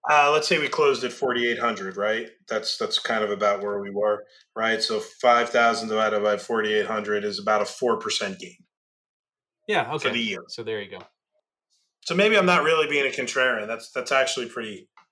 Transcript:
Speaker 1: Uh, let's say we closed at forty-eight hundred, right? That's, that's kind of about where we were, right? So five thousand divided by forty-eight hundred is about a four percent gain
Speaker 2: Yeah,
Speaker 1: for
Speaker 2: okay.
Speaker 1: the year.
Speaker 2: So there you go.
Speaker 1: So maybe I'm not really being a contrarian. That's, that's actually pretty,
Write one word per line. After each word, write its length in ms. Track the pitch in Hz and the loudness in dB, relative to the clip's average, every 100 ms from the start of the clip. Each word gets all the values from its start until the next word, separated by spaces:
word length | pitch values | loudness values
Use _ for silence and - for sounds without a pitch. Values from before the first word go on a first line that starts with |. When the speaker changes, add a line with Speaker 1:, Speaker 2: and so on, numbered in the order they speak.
| - | 4
Speaker 1:
Uh, 220 | 147 147 | 4 6
let's 140 | 151 151 | 4 2
say 120 | 170 | 0
we 100 | 139 | 0
closed 340 | - 147 127 | 2 2 4
at 80 | 120 | -2
forty-eight 460 | - 135 120 120 113 | -4 -2 0 0 0
hundred, 380 | 117 104 95 95 | -2 -2 -8 -4
right? 320 | 104 110 117 _ - | -2 -2 -6 _ -6
That's, 300 | 110 107 - | -4 -4 -6
that's 200 | 110 - | -4 -4
kind 260 | - 113 | -2 -2
of 60 | 107 | 0
about 320 | 101 104 101 | 0 0 0
where 180 | 104 101 | -2 -6
we 100 | 101 | -6
were, 340 | 98 107 104 - _ _ - | 0 0 0 -6 _ _ -4
right? 240 | 113 139 | -2 0
So 200 | - 107 | 0 -4
five 500 | - - 123 117 117 | -6 0 4 4 4
thousand 380 | 120 117 110 113 | 4 4 2 -2
divided 340 | 110 110 104 | 0 2 2
by 160 | 104 101 | 2 0
forty-eight 480 | - 113 107 107 101 | -2 -2 0 0 0
hundred 380 | 107 104 104 | -4 -2 -2
is 140 | 104 101 | -2 -4
about 240 | 101 107 | 0 0
a 20 | |
four 340 | 101 - 123 110 | 0 -2 -2 0
percent 400 | 110 - 101 95 | -2 -4 -6 -8
gain 180 | 90 - _ _ _ _ _ _ _ _ _ _ - | -14 -18 _ _ _ _ _ _ _ _ _ _ -4
Speaker 2:
Yeah, 180 | 190 | -2
Speaker 1:
for 100 | 165 151 | -2 -4
Speaker 2:
okay. 160 | - | -2
Speaker 1:
the 80 | 117 | -2
year. 240 | 113 92 90 | -4 -6 -12
Speaker 2:
So 140 | - | -12
there 180 | 113 110 | -8 -8
you 100 | 98 | -8
go. 140 | 92 - _ _ _ _ _ _ _ _ _ | -16 -20 _ _ _ _ _ _ _ _ _
Speaker 1:
So 120 | - | -4
maybe 240 | 170 208 214 | 2 4 4
I'm 80 | 185 | 4
not 160 | 175 | 4
really 260 | 151 160 151 | 4 2 2
being 180 | 143 139 | 0 0
a 80 | |
contrarian. 520 | 127 123 135 127 113 107 | -2 -4 0 2 0 -4
That's, 240 | 113 - | -8 -8
that's 220 | 131 123 | -8 0
actually 360 | 135 131 - 117 | 0 2 -2 -6
pretty, 400 | - 110 98 - _ _ | -8 -10 -12 -18 _ _